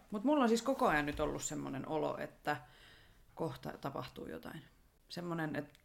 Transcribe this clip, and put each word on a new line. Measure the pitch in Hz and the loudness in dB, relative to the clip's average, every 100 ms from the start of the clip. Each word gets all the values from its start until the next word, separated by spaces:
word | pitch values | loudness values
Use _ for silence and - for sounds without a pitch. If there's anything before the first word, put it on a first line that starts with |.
| - | -6
mut | 208 | 0
mulla | 247 302 | 4 6
on | 240 | 6
siis | 233 | 6
koko | 233 269 233 | 4 2 4
ajan | 151 147 | 4 2
nyt | 143 | 0
ollut | 151 143 | 0 0
semmonen | - 151 139 135 - | -4 -4 -4 -6 -2
olo, | 151 143 - | 0 0 -2
että | 147 - - 151 - - - - - - - - | -6 -6 -4 -4 -4 -20 -20 -20 -20 -20 -16 -4
kohta | 165 127 151 - | -4 -4 -8 -6
tapahtuu | 143 143 135 - - | -6 -6 -8 -10 -10
jotain. | 80 - 160 - - - _ - | -10 -10 -12 -14 -20 -20 _ -14
Semmonen, | - 175 165 156 143 | -8 -4 -2 -2 -2
että | 156 - | -6 -8